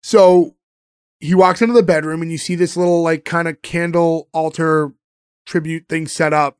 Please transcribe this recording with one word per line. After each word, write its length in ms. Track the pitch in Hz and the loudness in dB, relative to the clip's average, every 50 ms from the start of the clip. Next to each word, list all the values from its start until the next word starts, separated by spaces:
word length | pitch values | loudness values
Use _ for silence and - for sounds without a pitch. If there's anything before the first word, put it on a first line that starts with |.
So 540 | _ - - 214 190 185 180 180 170 - _ _ _ _ _ _ _ _ _ _ _ _ _ _ | _ 2 4 6 6 8 6 4 2 0 _ _ _ _ _ _ _ _ _ _ _ _ _ _
he 140 | - 147 180 | -4 0 2
walks 280 | 185 185 180 175 - | 4 4 2 2 0
into 120 | 233 226 240 | 0 2 4
the 80 | 240 | 2
bedroom 400 | 190 165 175 156 151 156 156 165 | 2 4 0 0 -2 -4 -6 -6
and 100 | 165 165 | -6 -8
you 60 | 165 156 | -8 -10
see 160 | - - 180 | -6 -6 -2
this 200 | 170 175 170 - | -2 -2 -2 0
little, 260 | 175 180 180 175 170 | -2 0 0 2 0
like, 220 | 165 165 165 151 _ | 0 0 -2 -4 _
kind 220 | - 165 170 170 | -4 -4 -4 -4
of 160 | 165 156 _ | -4 -6 _
candle 640 | - - - 170 170 170 165 175 170 165 165 160 147 _ | -14 -8 -6 -4 -4 -2 0 0 0 0 0 -2 -6 _
altar 600 | - 160 160 160 156 - 165 160 156 156 151 143 - _ _ _ _ _ _ _ _ _ _ | -6 -4 -4 -4 -4 -2 -2 0 0 0 0 -4 -8 _ _ _ _ _ _ _ _ _ _
tribute 420 | - - 175 156 160 160 165 _ _ | -6 -6 -4 -4 -4 -8 -8 _ _
thing 180 | 165 165 160 143 | -8 -6 -6 -8
set 240 | - - 165 151 | -4 -2 -2 0
up. 260 | 151 151 147 139 _ _ | 2 0 0 -2 _ _